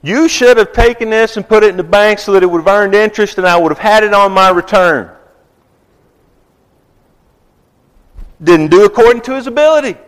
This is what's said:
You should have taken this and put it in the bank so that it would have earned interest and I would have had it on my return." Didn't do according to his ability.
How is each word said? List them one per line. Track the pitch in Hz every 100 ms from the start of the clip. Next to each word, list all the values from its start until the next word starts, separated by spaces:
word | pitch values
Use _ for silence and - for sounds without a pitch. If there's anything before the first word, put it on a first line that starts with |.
You | 139 226 320
should | - 247 240
have | 202
taken | - 233 233 226
this | 220 226 -
and | 190
put | 220
it | 214
in | 180
the |
bank | 165 202 208 208
so | -
that | 196
it | 185
would | 170
have | 165
earned | 202 202
interest | 202 214 214 208 -
and | 185
I | 175
would | 165
have | 151
had | 220 214
it | 214
on | 202 196
my | 190 190
return." | 180 170 208 180 147 95 - _ _ _ _ _ _ _ _ _ _ _ _ _ _ _ _ _ _ _ _ _ _ _ _ _ _ _ _ _ - - _
Didn't | 160 170 156
do | 175 202
according | 214 233 240
to | 233
his | 262 262
ability. | 240 302 311 269 175